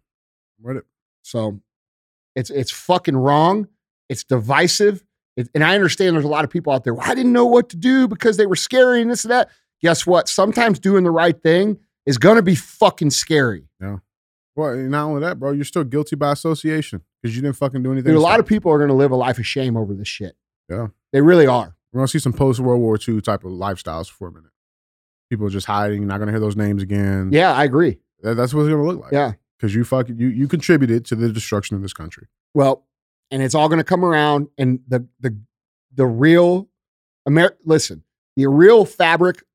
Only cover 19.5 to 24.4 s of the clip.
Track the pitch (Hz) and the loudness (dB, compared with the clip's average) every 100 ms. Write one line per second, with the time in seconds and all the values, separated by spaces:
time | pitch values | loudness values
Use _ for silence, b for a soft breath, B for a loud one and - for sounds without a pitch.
19.5 | 139 131 117 104 98 101 - 95 - _ | -4 -4 -4 -4 -8 -10 -12 -14 -16 _
20.5 | _ - 92 113 - _ 139 151 180 139 | _ -12 -10 -10 -14 _ 4 6 6 6
21.5 | 123 90 - _ 123 131 160 131 - 135 | 2 -4 -14 _ -4 -2 -2 -2 0 0
22.5 | 123 127 123 113 107 - 110 101 101 92 | 0 0 0 0 -2 -2 -4 -4 -6 -8
23.5 | 90 98 92 - 80 - - 90 82 | -10 -8 -8 -10 -12 -12 -16 -20 -20